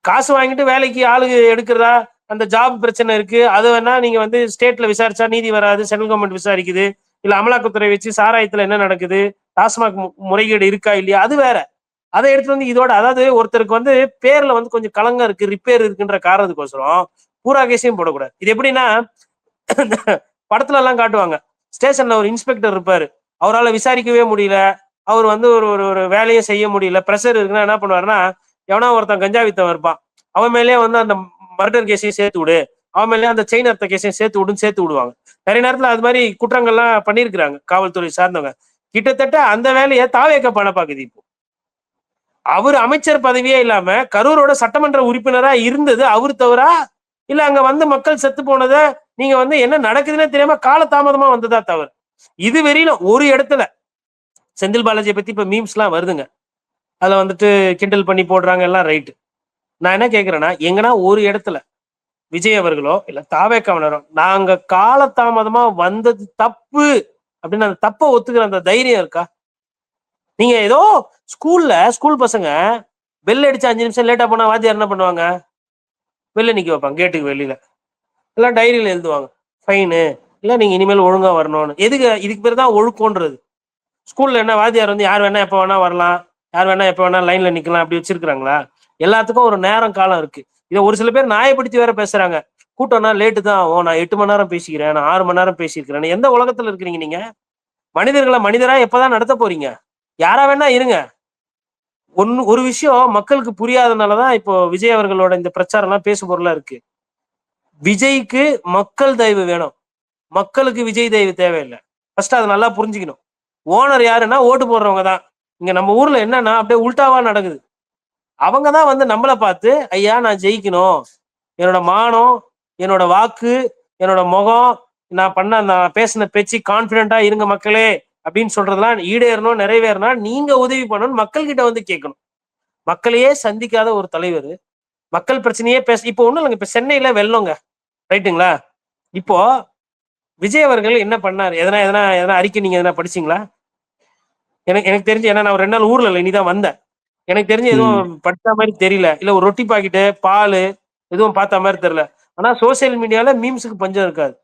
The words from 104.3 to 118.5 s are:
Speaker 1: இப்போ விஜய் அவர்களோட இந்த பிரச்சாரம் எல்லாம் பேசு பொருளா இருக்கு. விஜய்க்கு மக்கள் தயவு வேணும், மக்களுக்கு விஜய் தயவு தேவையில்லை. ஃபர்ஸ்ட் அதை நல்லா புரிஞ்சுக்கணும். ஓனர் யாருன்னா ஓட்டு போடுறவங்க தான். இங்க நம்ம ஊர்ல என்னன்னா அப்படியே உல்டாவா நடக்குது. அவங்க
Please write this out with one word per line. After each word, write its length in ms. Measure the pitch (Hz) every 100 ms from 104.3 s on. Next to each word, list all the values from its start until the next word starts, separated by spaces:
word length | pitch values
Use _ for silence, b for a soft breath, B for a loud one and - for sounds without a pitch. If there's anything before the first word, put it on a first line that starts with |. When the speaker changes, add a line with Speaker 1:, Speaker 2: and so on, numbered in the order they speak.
Speaker 1:
இப்போ 360 | 226 202 185 180
விஜய் 260 | 180 226 226
அவர்களோட 360 | 202 190 185
இந்த 140 | 180 175
பிரச்சாரம் 400 | - 180 214 190
எல்லாம் 140 | 202
பேசு 240 | 202 202 185
பொருளா 240 | 175 175
இருக்கு. 260 | 160 - 123 _ _ _ _ _ _ _ _ _ _
விஜய்க்கு 800 | 156 202 269 269 214 254 294 277
மக்கள் 520 | 180 185 202 - 277
தயவு 300 | 240 220 202
வேணும், 300 | 180 175 151 _ _ _ _ _ _
மக்களுக்கு 520 | 175 196 269 262 233
விஜய் 240 | 233 220 233
தயவு 260 | 214 190
தேவையில்லை. 440 | 185 180 165 131 117 _ _ _
ஃபர்ஸ்ட் 200 | - 190
அதை 120 | 247 214
நல்லா 220 | 202 226
புரிஞ்சுக்கணும். 500 | 196 214 208 170 - _ _ _ _ 156
ஓனர் 380 | 196 277 269
யாருன்னா 320 | 233 233 226 269
ஓட்டு 280 | 240 262 247
போடுறவங்க 360 | 226 208 190
தான். 200 | 190 185 _ _ _ _
இங்க 120 | 180
நம்ம 220 | 185 196
ஊர்ல 320 | 220 294 269 214
என்னன்னா 280 | 254 220 226
அப்படியே 220 | 214 233
உல்டாவா 380 | 233 247 269 262
நடக்குது. 360 | 233 208 185 147 _ _ _ _ _ _ _ _
அவங்க 280 | 156